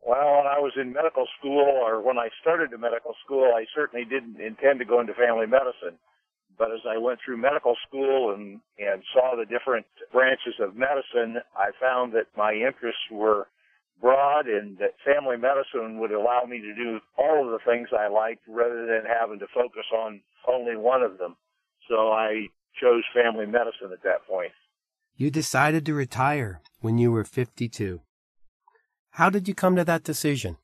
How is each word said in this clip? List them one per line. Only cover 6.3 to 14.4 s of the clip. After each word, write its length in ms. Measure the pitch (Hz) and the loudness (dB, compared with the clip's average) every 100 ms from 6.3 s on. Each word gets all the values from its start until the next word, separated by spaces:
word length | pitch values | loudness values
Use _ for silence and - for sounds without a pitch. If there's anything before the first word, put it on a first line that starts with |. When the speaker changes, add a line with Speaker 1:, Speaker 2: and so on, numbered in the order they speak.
| _ _ 95 | _ _ _
Speaker 1:
But 140 | 113 | -4
as 80 | 113 117 | -4 -6
I 120 | 113 | -4
went 220 | 117 120 | -4 -4
through 140 | - 120 | -8 -2
medical 400 | 123 147 - 120 - | 0 0 0 -2 -4
school 460 | 135 135 135 120 | -4 0 2 0
and, 260 | 101 104 101 _ _ | -4 -10 -18 _ _
and 240 | 101 98 - | -6 -6 0
saw 240 | 131 127 123 | 2 2 0
the 80 | 107 | -4
different 400 | 120 - 120 104 _ - | -4 -2 -4 -4 _ -2
branches 480 | 123 131 131 - 107 | 4 4 2 -4 -4
of 160 | 104 104 | -6 -2
medicine, 640 | 131 143 131 120 113 117 - - | -2 -2 -2 -2 -2 -4 -10 -4
I 160 | 101 - | -4 0
found 320 | 127 127 123 110 | 0 0 0 -2
that 120 | 110 - | -2 -2
my 160 | 107 | 0
interests 560 | 107 123 135 120 110 - | 0 -2 -4 -8 -8 -10
were 380 | 110 107 104 98 _ _ _ _ _ | -2 2 2 -2 _ _ _ _ _
broad 460 | 120 135 143 147 | 2 4 4 2